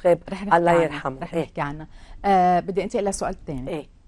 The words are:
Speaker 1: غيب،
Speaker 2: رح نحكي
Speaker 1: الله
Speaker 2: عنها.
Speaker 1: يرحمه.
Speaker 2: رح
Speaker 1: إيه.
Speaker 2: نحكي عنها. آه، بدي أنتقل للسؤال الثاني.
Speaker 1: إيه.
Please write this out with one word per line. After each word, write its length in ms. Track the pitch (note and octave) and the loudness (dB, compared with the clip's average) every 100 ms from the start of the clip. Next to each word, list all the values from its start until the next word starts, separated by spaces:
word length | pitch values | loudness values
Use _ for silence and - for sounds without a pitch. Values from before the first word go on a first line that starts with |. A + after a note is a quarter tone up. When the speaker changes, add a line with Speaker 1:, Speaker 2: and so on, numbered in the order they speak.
| - | 2
Speaker 1:
غيب، 140 | E3+ - | 2 0
Speaker 2:
رح 140 | F#3+ | -8
نحكي 140 | G3+ E3+ | 2 4
Speaker 1:
الله 140 | E3+ | 6
Speaker 2:
عنها. 120 | E3+ | 4
Speaker 1:
يرحمه. 360 | D#3 D3 C#3 C3 | 2 -2 -6 -8
Speaker 2:
رح 120 | E3+ | -8
Speaker 1:
إيه. 80 | E3 | -6
Speaker 2:
نحكي 200 | C#3+ E3 | -6 -6
عنها. 260 | C#3+ D#3 D#3 - - - G3+ | -6 -8 -14 -18 -20 -6 2
آه، 340 | F#3+ F3+ F3+ | 4 6 2
بدي 240 | F3+ F#3+ | 0 -4
أنتقل 200 | F3 F#3 | -2 -2
للسؤال 280 | G3+ F#3 - | -2 -4 -6
الثاني. 400 | E3+ - C3+ B2+ | -8 -8 -8 -6
Speaker 1:
إيه. 160 | D#3 - - | -8 -10 -20